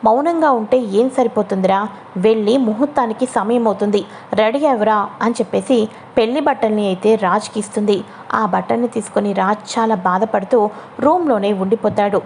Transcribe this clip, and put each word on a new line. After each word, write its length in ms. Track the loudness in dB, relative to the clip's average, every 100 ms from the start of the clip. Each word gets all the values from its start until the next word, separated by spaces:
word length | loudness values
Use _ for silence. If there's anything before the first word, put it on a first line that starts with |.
మౌనంగా 460 | 2 2 0 0 2
ఉంటే 280 | 0 2 0
ఏం 320 | 2 0 0
సరిపోతుందిరా, 760 | 0 0 0 -2 0 0 0 -2 -10 -12 0
వెళ్ళి 400 | 2 2 2 2
ముహూర్తానికి 720 | 0 0 0 0 -2 -2 -2
సమయం 400 | -2 0 0 0
అవుతుంది, 380 | 0 0 0 -2 -14 -6
రెడీ 340 | 0 2 2 0
అవ్వరా 420 | 2 2 2 -2 -2
అని 120 | -2
చెప్పేసి 540 | -2 -2 -2 2 2 2 -6 -4 0
పెళ్లి 240 | 0 2
బట్టల్ని 460 | 0 0 0 0 -2
అయితే 280 | 0 2
రాజ్కి 440 | 2 2 0 -2 -8
ఇస్తుంది. 460 | -6 -2 0 0 -2 -18 -6
ఆ 120 | -2 0
బట్టల్ని 420 | -2 -2 -2 -2
తీసుకొని 440 | -4 -4 -2 -2
రాజ్ 460 | 0 0 -2 -4 -2
చాలా 160 | 0
బాధపడుతూ 760 | 0 0 0 0 -2 2 2 2 -2 -16 -2
రూమ్లోనే 520 | 2 2 2 0 0
ఉండిపోతాడు. 680 | 0 0 0 0 0 0 0